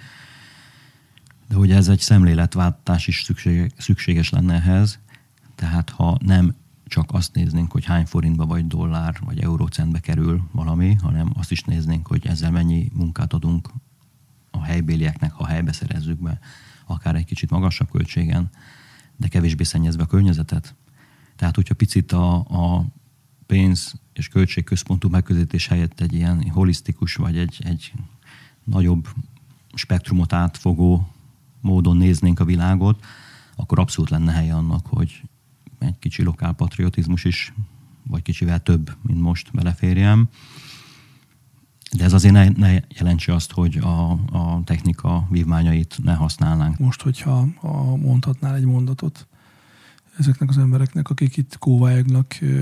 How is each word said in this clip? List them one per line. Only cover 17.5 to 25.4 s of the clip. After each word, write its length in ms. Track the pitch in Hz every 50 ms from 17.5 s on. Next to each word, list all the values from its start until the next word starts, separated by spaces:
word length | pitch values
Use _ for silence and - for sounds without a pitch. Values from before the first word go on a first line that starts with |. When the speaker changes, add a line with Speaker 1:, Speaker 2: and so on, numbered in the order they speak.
| - 87 92 92 85 - - -
Speaker 1:
költségen, 580 | - - 82 - - - 85 80 85 87 87 90 - - - - - - - - - - _ _ _
de 100 | - -
kevésbé 360 | - - 90 85 82 80 76 87
szennyezve 400 | - - 82 82 82 82 82 82
a 20 |
környezetet. 680 | 80 - 98 98 95 85 78 80 - - 80 - - - _ _ _ _ _ _ _ _ _ _ _ _
Tehát, 200 | - 90 87 82
hogyha 200 | - 92 - -
picit 360 | - 110 101 - 95 87 -
a, 240 | - 87 90 87 87
a 500 | 87 - - - 90 85 87 87 90 87 - - _ _ _ _ _ _ _ _ _ _ -
pénz- 420 | 101 95 95 95 90 87 - - - - _ _ -
és 140 | - -
költségközpontú 840 | - - 95 95 90 - - 85 - 92 85 - - 92 87 - 90
megközelítés 580 | 85 92 87 - 90 87